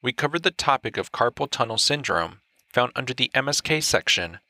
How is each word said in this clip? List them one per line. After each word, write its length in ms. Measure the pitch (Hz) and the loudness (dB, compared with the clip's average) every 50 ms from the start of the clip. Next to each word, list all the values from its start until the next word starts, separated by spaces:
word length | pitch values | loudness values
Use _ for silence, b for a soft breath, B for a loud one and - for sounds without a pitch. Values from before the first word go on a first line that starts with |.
we 120 | - 127 123 | -2 -2 -2
covered 320 | - - 143 147 170 165 | 0 -2 0 0 0 -2
the 80 | 190 - | -2 -2
topic 440 | - - 147 139 131 - 113 - | 0 2 2 2 2 0 -4 -4
of 140 | 107 95 - | -4 -6 -6
carpal 400 | - - 120 120 - - 143 139 | 0 0 0 0 2 -2 -4 -4
tunnel 260 | - - 127 - 110 | 0 -2 -2 -2 0
syndrome 640 | 113 - - 143 147 135 - 87 85 82 82 90 - _ _ _ _ _ _ | 0 2 2 0 0 -2 0 0 0 0 -2 -6 -14 _ _ _ _ _ _
found 240 | - 127 123 127 - | 2 2 2 2 0
under 180 | - 131 123 127 | -6 -6 -6 -2
the 200 | 127 131 - _ | -2 -2 0 _
M 140 | 135 135 139 | 0 0 0
S 120 | 147 - | -2 -2
K 200 | - - 160 156 | 0 0 0 0
section 580 | 151 - - 104 - - - - 90 85 85 - _ | 0 2 0 0 2 2 0 0 0 -4 -8 -14 _